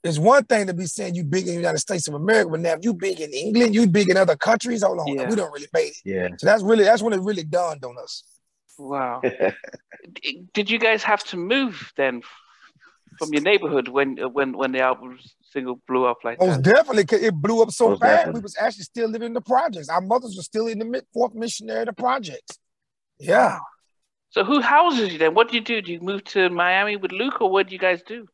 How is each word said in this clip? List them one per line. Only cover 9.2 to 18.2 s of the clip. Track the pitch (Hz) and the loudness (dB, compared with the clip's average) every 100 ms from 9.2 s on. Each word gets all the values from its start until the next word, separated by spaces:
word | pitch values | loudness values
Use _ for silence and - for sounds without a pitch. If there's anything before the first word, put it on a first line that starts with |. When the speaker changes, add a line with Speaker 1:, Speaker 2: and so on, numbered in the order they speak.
| 127 - - - - | -4 0 -2 -2 -18
Speaker 3:
<laughs> | - _ - - | -20 _ -20 -20
Speaker 2:
D-, | - 160 143 180 | -12 -10 -12 -8
did | - 202 | -6 -2
you | 220 | 0
guys | 226 220 | 2 0
have | - 208 - | 0 -2 -2
to | 185 | -8
move | 175 262 262 160 - - | -2 -2 -2 -6 -14 -2
then | 135 123 | -2 -2
f-, | - - _ _ _ _ _ _ _ - | -12 -20 _ _ _ _ _ _ _ -10
from | 156 | -4
your | 151 | -2
neighborhood | 160 202 170 143 127 | 2 0 2 -2 -2
when, | 131 139 127 | -2 -2 -2
uh, | 131 | -6
when, | 131 135 123 | -2 -4 -2
when | 135 | -4
the | 131 | 0
album | 131 127 127 127 - _ | 0 0 -6 -20 -20 _
single | _ 143 127 123 _ | _ -8 -8 -10 _
blew | 127 127 | 0 0
up | 120 | 0
like | 120 120 | -6 0
Speaker 1:
Most | 185 147 | 0 2
Speaker 2:
that? | 139 240 | 4 4
Speaker 1:
definitely, | 330 220 185 | 4 0 2
'cause | 214 | 2
it | 220 | 0
blew | 165 170 226 | 0 -2 2
up | 226 | 2
so | - 240 | 4 2
Speaker 3:
Most | 202 | 4
Speaker 1:
fast, | 247 | 4
Speaker 3:
definitely. | 659 | 4